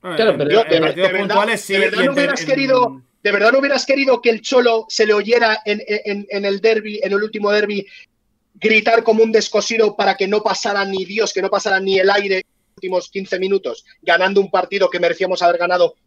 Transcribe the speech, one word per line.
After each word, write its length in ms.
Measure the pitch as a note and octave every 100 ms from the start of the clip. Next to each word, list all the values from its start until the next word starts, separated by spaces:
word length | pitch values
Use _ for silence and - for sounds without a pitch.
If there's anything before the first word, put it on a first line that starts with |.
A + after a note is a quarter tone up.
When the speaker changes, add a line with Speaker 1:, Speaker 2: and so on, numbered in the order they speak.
Speaker 1:
Bueno, 160 | F3+ E3
Speaker 2:
Claro, 140 | A3
Speaker 1:
en, 60 | D#3+
Speaker 2:
pero 120 | D3
Speaker 1:
en 60 | G3
Speaker 3:
Yo, 80 |
de, 160 | A3 E3+
Speaker 1:
partidos 140 | D#3
Speaker 3:
de 80 | E3
verdad, 160 | F#3 F#3+
Speaker 1:
puntuales 420 | G3 G#3+ G#3+ G#3+
sí, 120 | -
Speaker 3:
de 60 | G3
verdad 140 | G3+
Speaker 1:
y 100 | A3
Speaker 3:
no 60 | C4
Speaker 1:
en 40 |
ter-, 100 | C#4
Speaker 3:
hubieras 160 | C#4 C4+
Speaker 1:
en 40 | -
Speaker 3:
querido, 560 | C#4 C4+ B3+ B3 - _ _
¿de 100 | G#3
verdad 200 | G3+ G#3+
no 60 | C4
hubieras 280 | C#4 C4 -
querido 340 | C4+ C4+ A#3
que 100 | A#3+
el 100 | A3+
Cholo 420 | - C4 B3 A3+ A3
se 180 | - G#3+
le 80 |
oyera 460 | G#3 G3+ A#3 A3+ G#3+
en, 180 | - G#3 -
en, 380 | G#3 G#3 G3+ G3+
en 160 | G3+
el 160 | G3+ G3
derbi, 400 | A3 A3 G#3+ G#3
en 100 | F#3+
el 100 | G3
último 280 | G#3+ A3 G3+
derbi, 360 | G#3 G#3 G3+ F#3+ - - _ _ _ _
gritar 480 | _ G#3+ A3 G#3+ A#3
como 200 | A#3 A3
un 100 | A3
descosido 640 | A3 G3+ G#3+ G3+ A3+ G#3+ G#3
para 200 | G3 F#3+
que 120 | F#3+
no 140 | G#3
pasara 420 | G#3+ F#3 G#3+ G3+
ni 200 | G3 F#3+
Dios, 280 | F3+ G#3 B3
que 100 | -
no 60 | F#3+
pasara 320 | G3+ G3+ F#3+
ni 180 | F#3+ F#3+
el 120 | F#3+
aire 260 | G3+ G3+ F#3+
en 60 |
los 320 | - _ _ _
últimos 340 | F#3 F#3 -
quince 280 | G3 F#3+ F#3
minutos, 460 | F#3+ G3 C#3+ A2+ _ _
ganando 380 | - E3+ F#3 G3
un 100 | G3
partido 380 | F#3+ F#3 G3 F#3
que 100 | F3
merecíamos 420 | F3 E3 F#3 F3+
haber 160 | F3 F3
ganado 360 | F3 F3+ E3+ -